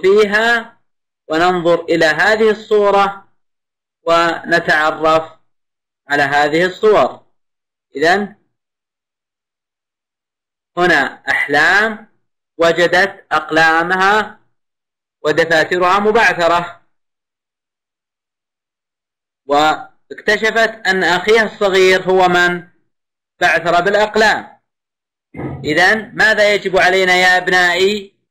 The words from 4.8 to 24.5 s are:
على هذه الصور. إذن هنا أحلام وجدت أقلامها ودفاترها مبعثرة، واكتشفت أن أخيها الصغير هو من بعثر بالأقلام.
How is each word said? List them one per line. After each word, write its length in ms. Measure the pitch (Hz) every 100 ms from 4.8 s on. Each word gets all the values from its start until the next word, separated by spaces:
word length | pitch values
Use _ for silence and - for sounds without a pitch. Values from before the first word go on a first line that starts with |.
| 156 151 160 160 - _ _ _ _ _ _ _ -
على 140 | 143
هذه 420 | 139 143 147 160 180
الصور. 600 | - 214 180 123 - _ _ _ _ _ _ _ 139
إذن 400 | 160 196 202 - _ _ _ _ _ _ _ _ _ _ _ _ _ _ _ _ _ _ _ _ _ _ _ 175
هنا 460 | 175 151 127 - 135
أحلام 840 | 131 - 143 165 196 220 214 - _ _ _ _ -
وجدت 680 | 170 165 170 180 196 - -
أقلامها 1080 | 156 - 156 160 160 175 185 196 214 202 - _ _ _ _ _ _ _ _
ودفاترها 800 | 151 156 165 165 156 180 180 196
مبعثرة، 880 | 214 226 190 175 170 175 175 - _ _ _ _ _ _ _ _ _ _ _ _ _ _ _ _ _ _ _ _ _ _ _ _ _ _ -
واكتشفت 1400 | 143 156 147 - _ - - - 208 220 226 220 220 185
أن 160 | 190
أخيها 400 | 170 175 214 226
الصغير 580 | 208 - 202 190 185 185
هو 260 | 180 185 180
من 400 | 175 175 180 - _ _ _ _ _ _ -
بعثر 400 | 175 165 165 175
بالأقلام. 800 | 190 208 208 214 214 139 -